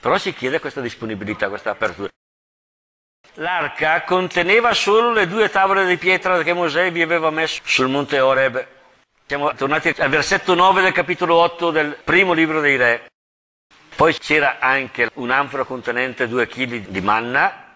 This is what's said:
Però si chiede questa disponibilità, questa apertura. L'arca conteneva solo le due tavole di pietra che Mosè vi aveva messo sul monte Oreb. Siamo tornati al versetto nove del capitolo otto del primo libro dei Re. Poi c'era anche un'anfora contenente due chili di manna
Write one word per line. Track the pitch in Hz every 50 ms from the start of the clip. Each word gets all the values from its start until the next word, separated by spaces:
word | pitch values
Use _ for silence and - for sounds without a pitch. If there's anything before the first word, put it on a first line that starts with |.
Però | - 120 151 202
si | - - 160
chiede | - - 127 135 156
questa | - 147 - -
disponibilità, | 131 117 - - - 110 110 98 104 101 107 - - 98
questa | 101 101 - 110
apertura. | 101 - 110 107 87 85 101 98 _ _ _ _ _ _ _ _ _ _ _ _ _ _ _ _ _ _ _ _ _ _ _ - _
L'arca | - 151 170 185 175 156 143 - - 156 156 160 170 160
conteneva | - 180 185 185 175 - 175 175 175 202 226 233 240 214
solo | - - 196 202 220 233 240 233
le | 220 202 175
due | 175 220 214 196
tavole | - 202 190 196 196 190 190
di | 180 180
pietra | 170 - 180 185 180 - 185 185 175 160
che | 151 175
Mosè | 175 175 165 139 160 180 185
vi | 170 170 170
aveva | 160 170 170 160 160
messo | 151 156 160 156 - - -
sul | - - - 131 131
monte | 135 143 143 139 147 139
Oreb. | 131 131 135 131 135 131 117 127 123 - - - _ _ _ _ _ _ _ _ _
Siamo | _ 143 143 143 147 131
tornati | 113 135 135 147 156 156 170 147 -
al | 165 139
versetto | 139 151 143 - 190 190 - - 180
nove | 170 180 190 190 190
del | 190 185 180
capitolo | - 170 139 175 - 180 160 170
otto | 170 170 170 170 - 175 170
del | 160 156 151 147 147 - -
primo | - 151 180 196 185 175
libro | 160 160 156 156 156
dei | 151 143 139
Re. | 131 123 120 117 117 - - _ _ _ _ _ _ _ _ _ _ _ _ _ _ _ _ - -
Poi | 147 165 151
c'era | - - - 147 151 143 139 127 -
anche | - 127 131 135 135 123 - - 120 113 _
un'anfora | - 127 120 127 135 143 135 - 139 127
contenente | - 131 127 113 - 120 123 127 131 120 - 131 117
due | 113 123 120
chili | 117 - 123 131 123 117 117 101 95
di | 98 95
manna | 92 104 104 113 117 120 123 139 165 196 - - - - _